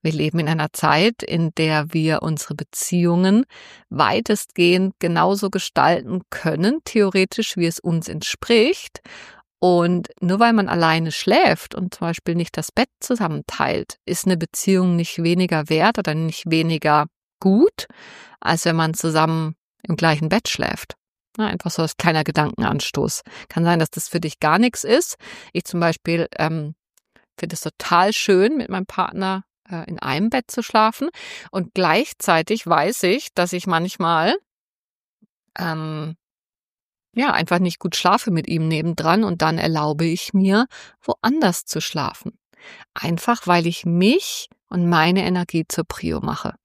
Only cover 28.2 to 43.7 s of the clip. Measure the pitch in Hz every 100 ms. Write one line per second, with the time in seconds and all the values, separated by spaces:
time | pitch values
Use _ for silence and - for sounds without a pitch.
28.2 | - 185 208 302 - 190 190 - 175 -
29.2 | 190 190 - _ _ 175 - 165 131 139
30.2 | 220 262 - - 226 220 220 - 294 -
31.2 | - - - 190 175 - 180 180 294 -
32.2 | - 165 165 220 - 160 160 - 185 233
33.2 | - - 175 180 185 165 180 - 170 165
34.2 | 175 370 _ _ _ _ _ _ _ _
35.2 | _ _ _ - 180 156 156 156 156 165
36.2 | _ _ _ _ _ _ _ _ _ 233
37.2 | 277 - 165 170 180 - 180 - 180 214
38.2 | - 170 - 165 160 156 165 165 160 190
39.2 | 208 170 160 165 165 160 151 151 165 170
40.2 | - 196 190 202 254 - - _ - -
41.2 | 247 302 202 170 - - - 160 127 -
42.2 | - _ _ _ - - - - 170 170
43.2 | - 240 - 175 170